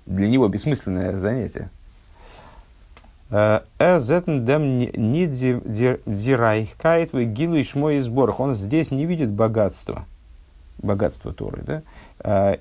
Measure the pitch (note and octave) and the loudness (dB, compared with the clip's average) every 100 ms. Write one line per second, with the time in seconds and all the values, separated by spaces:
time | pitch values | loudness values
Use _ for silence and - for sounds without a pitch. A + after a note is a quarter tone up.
0 | - F#2+ G2+ C3 A2 G2+ D3+ C#3 - F2+ | -6 0 2 4 4 2 -2 -4 -4 -4
1 | F#2+ G2 G2 B2+ F2 - - - - - | -2 -2 -2 -2 -6 -8 -14 -16 -20 -20
2 | - - - - - - - - - - | -20 -20 -20 -20 -20 -20 -20 -20 -20 -20
3 | - - - G#2 G#2+ G#2+ - - E3 F3+ | -20 -20 -4 2 4 2 0 0 4 4
4 | A2+ E3+ F3+ C#3+ A#2 D3+ C#3+ B2+ A#2+ - | 2 0 0 -2 2 2 2 0 -2 0
5 | A2 D3+ F3+ B2+ B2+ B2 - G#2+ B2+ B2+ | 0 2 0 0 0 0 -2 0 0 0
6 | - G2+ A#2 C3 A2+ A2 G#2+ - D#3+ E3+ | -4 -4 0 2 4 2 -2 -2 2 2
7 | D#3+ C3 A#2 G#2+ E3+ D#3+ B2 C#3+ D3+ C#3+ | 0 -2 -2 -2 0 0 0 0 0 0
8 | B2 B2 A#2 G2+ C#3 A2+ G2 D#3 D3+ C3+ | 0 2 2 2 -2 -2 -2 -2 0 -2
9 | E3 E3+ A#2+ G2+ A2+ A2+ G2 - - - | -2 -2 -2 0 0 2 0 -2 -10 -10
10 | - - - - - - - - G2 G2 | -12 -18 -20 -20 -20 -20 -20 -8 -4 0
11 | G2+ - - - - - - D#3 - - | -2 -4 -12 -10 -10 -8 -6 -8 -8 -20
12 | - - - G2+ G2 F#2+ | -20 -8 0 2 2 0